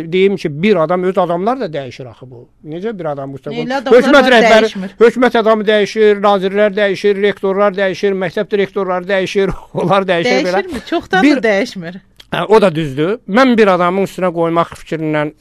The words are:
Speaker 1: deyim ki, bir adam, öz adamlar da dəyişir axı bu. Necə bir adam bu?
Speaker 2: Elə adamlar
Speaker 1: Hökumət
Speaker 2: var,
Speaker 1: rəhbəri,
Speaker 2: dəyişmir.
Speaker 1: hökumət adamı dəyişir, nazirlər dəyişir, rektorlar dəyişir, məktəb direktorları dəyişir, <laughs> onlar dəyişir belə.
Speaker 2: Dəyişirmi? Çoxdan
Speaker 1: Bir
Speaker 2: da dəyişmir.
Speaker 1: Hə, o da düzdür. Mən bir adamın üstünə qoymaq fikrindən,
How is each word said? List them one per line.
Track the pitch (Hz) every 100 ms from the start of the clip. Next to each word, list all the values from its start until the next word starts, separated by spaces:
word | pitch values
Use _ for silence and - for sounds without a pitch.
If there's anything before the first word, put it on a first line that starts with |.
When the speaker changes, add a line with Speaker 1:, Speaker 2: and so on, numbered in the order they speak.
| 165
Speaker 1:
deyim | 185 196 196
ki, | 170 143
bir | 208 180
adam, | 156 180
öz | 180 190
adamlar | 170 175 202 262
da | 196
dəyişir | 151 131 - 127
axı | 104 127
bu. | 120 127 _ 156
Necə | 165 214 196
bir | 160
adam | 143 135
bu? | 135 -
Speaker 2:
Elə | 233 240 269
adamlar | 247 240
Speaker 1:
Hökumət | 233 285 247
Speaker 2:
var, |
Speaker 1:
rəhbəri, | 247 233 220 220
Speaker 2:
dəyişmir. | 196 190 -
Speaker 1:
hökumət | 220 233 254 233
adamı | 214 220 208
dəyişir, | 214 196 220 214 202
nazirlər | 196 202 190 202 208 196
dəyişir, | 202 180 208 196
rektorlar | 202 185 190 190 208
dəyişir, | 190 190 170 202 190
məktəb | 180 214 196
direktorları | 202 190 202 185 180 180
dəyişir, | 196 185 202 190 -
<laughs> | - -
onlar | 175 196 190
dəyişir | 175 - 254
belə. | 294 381
Speaker 2:
Dəyişirmi? | 381 247 -
Çoxdan | 330 - 381
Speaker 1:
Bir | 294 269
Speaker 2:
da | 220
dəyişmir. | 196 247 190 165 185 _ _ -
Speaker 1:
Hə, | 147 170
o | 214
da | 190
düzdür. | 156 151 131 165 233 -
Mən | 208 269 226
bir | 202
adamın | 175 175 190 185
üstünə | - 185
qoymaq | 165 165 170 165 -
fikrindən, | - 160 156 151 151 -